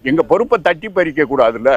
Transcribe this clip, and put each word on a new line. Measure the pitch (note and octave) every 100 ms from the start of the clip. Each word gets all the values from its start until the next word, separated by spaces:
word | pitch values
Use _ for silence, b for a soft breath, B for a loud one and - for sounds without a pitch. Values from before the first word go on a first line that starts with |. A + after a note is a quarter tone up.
| C3
எங்க | D#3 D#3+
பொறுப்பை | F3+ A#3+ A#3 D#3+
தட்டி | F3 A3
பறிக்க | F#3+ E3+ C#3+ C#3
கூடாதுல்ல. | C3 A#2 A2+ A#2+